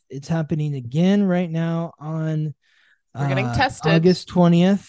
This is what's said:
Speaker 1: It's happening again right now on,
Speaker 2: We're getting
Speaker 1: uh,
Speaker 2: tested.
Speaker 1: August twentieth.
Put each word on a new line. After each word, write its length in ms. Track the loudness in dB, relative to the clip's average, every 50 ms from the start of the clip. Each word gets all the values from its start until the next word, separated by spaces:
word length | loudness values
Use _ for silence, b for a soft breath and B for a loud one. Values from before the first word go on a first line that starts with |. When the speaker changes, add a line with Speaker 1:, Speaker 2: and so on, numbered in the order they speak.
| _ -16
Speaker 1:
It's 180 | -14 -12 -6 -4
happening 460 | -2 -2 -2 -2 -2 -2 -2 -4 -4
again 480 | -6 -8 -4 0 2 2 4 4 2 2
right 240 | 2 0 0 -2 -2
now 440 | -2 -4 -2 -2 -2 -4 -6 -8 -10 -12
on, 540 | -10 -8 -6 -4 -4 -2 -2 -2 -4 -6 -8 _ _ _ _ _ _ _ _ _ _ _ -8
Speaker 2:
We're 140 | -4 -4
getting 200 | -2 -2 -2 -2
Speaker 1:
uh, 80 | -2 0
Speaker 2:
tested. 360 | 0 0 -2 -2 -2 0 2
Speaker 1:
August 380 | 2 4 4 4 2 2 -2 -4
twentieth. 580 | 0 2 4 4 6 4 4 4 2 0 -2